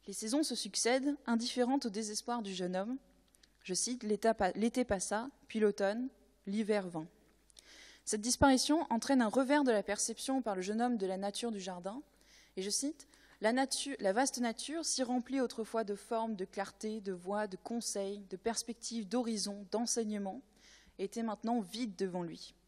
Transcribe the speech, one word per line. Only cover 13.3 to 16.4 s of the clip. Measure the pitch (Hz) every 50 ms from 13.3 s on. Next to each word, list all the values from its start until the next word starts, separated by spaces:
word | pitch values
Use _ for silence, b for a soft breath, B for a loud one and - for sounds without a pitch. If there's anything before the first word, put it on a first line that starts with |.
| B B
La | 202 214
natu-, | 240 262 269 262 - - - 277 277 -
la | 202 190
vaste | 190 226 277 254 - 240
nature, | 240 233 220 - - - 294 330 311
si | - - -
remplie | 262 226 247 254 233 - 262 269
autrefois | 247 226 - - 220 - - 226 226
de | 196 202
formes, | 196 - - 233 226 226 226 220
de | 180